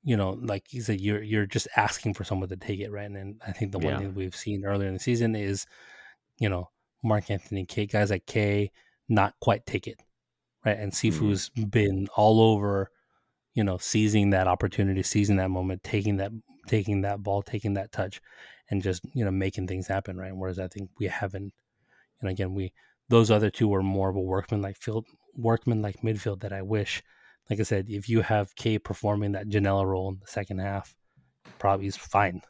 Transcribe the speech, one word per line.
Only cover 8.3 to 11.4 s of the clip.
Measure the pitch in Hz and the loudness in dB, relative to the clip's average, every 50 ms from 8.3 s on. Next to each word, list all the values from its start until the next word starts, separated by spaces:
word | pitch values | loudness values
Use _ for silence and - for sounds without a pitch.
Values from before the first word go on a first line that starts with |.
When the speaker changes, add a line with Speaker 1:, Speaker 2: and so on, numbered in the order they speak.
| - 113 104 101 101 104 104 98 _ _ _ _ _ _ _ - | 0 0 2 2 2 2 0 -2 _ _ _ _ _ _ _ 2
Speaker 1:
not | 113 104 95 101 - _ | 4 4 4 2 0 _
quite | - - 104 104 _ | 0 0 0 0 _
take | - - 104 - | -6 -6 -6 -6
it, | 110 - _ _ _ _ _ _ _ _ _ _ _ _ _ _ | -8 -14 _ _ _ _ _ _ _ _ _ _ _ _ _ _
right? | 107 104 107 | -2 0 0
And | 107 98 | -2 -4
Speaker 2:
Mm-hmm. | - - - 110 160 156 - | -4 0 0 0 2 2 2
Speaker 1:
Sifu's | 104 101 95 | 0 0 0